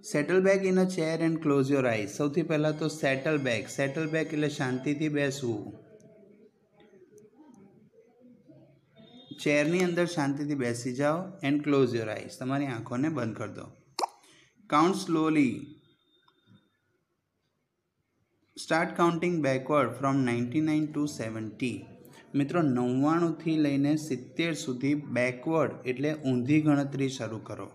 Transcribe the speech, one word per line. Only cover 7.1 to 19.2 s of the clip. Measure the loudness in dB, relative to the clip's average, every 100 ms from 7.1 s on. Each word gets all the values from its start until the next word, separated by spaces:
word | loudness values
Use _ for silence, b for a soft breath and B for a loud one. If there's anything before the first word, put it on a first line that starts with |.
| -20 -20 _ -20 -20 -20 -20 -20 _ _ _ -20 -20 _ -20 -20 _ _ _ -20 -20 -18 -6
ચેરની | 0 2 2 2
અંદર | 0 0 -2
શાંતિથી | -2 -2 -2 -4
બેસી | -2 -2 -2 -6
જાઓ | -2 0 0 -6 -6 -2
and | -2
close | 2 4 4
your | 2 -4
eyes. | -6 -10 -10
તમારી | -4 -2 -4
આંખોને | -6 -6 -2 -2
બંધ | -2 -4 -6
કરી | -8
દો. | -10 -16 -20 _ -6 -6 -8 b b b b 0
Count | 4 4
slowly. | 2 0 0 2 4 2 0 -10 -20 _ _ _ _ _ _ _ -20 _ _ _ _ _ _ _ _ _ _ _ _ _ _ _ _ _ _ _ -18
Start | -2 0 0 2
counting | 2 2